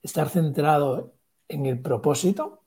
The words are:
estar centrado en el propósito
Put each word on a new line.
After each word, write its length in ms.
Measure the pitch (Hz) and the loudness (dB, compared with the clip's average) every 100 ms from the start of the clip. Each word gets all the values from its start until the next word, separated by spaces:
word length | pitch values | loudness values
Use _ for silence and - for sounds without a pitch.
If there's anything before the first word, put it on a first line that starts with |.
estar 260 | - - 147 | -6 -4 0
centrado 840 | 180 160 139 147 147 143 127 - _ _ _ _ | 0 0 2 2 4 2 -2 -6 _ _ _ _
en 160 | 147 135 | -4 -2
el 160 | 123 | -2
propósito 800 | 135 117 151 139 185 208 311 - | -2 0 2 2 0 0 -6 -10